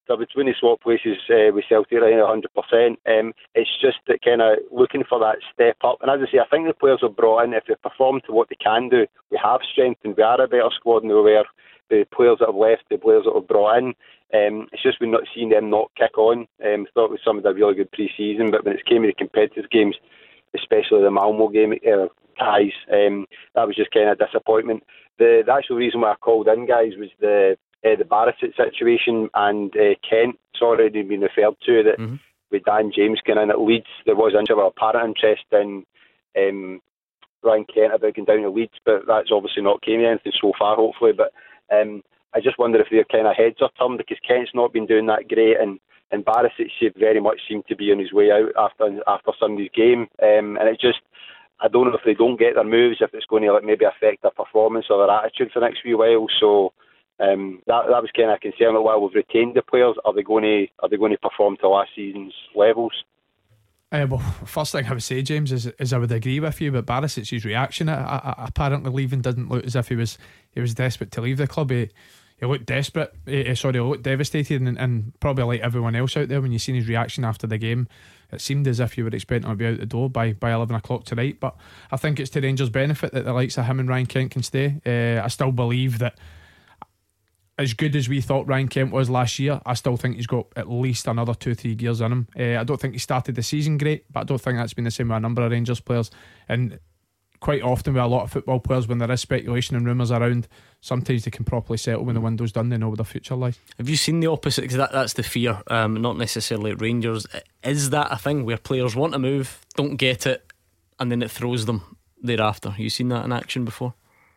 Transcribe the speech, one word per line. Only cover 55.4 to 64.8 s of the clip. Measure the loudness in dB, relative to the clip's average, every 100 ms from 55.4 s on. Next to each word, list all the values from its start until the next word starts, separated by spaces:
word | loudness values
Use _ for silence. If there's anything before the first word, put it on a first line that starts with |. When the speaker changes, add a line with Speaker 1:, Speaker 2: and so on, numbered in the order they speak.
| -4
Speaker 1:
for | 0
the | -2
next | -2
wee | -2
while. | 2 4 4 2 2
So, | 4 4 2 _ _ _ _ -2
um, | 0 0 -4 -8 -2
that, | 0 2
that | 0
was | 0
kinda | 0 0
a | 0
concern. | -4 0 2
Like, | 2
while | 2 2
we've | 0
retained | -2 0 0 2
the | 0
players, | 0 2 2 2
are | -2
they | -2
gonna, | 0 0 2 0 -2 -4
are | -4
they | 0
gonna | 0 0
perform | -4 0 0 2
to | 2
last | 2 0 -8
season's | -12 -12 -16 -18 -8
levels? | 2 2 2 -2 -8 -16 _ _ _ _ _ _ _ -8
Speaker 3:
Uh, | -4 -2
well, | -4
first | -6 -8 -8 -8 -6
thing | -6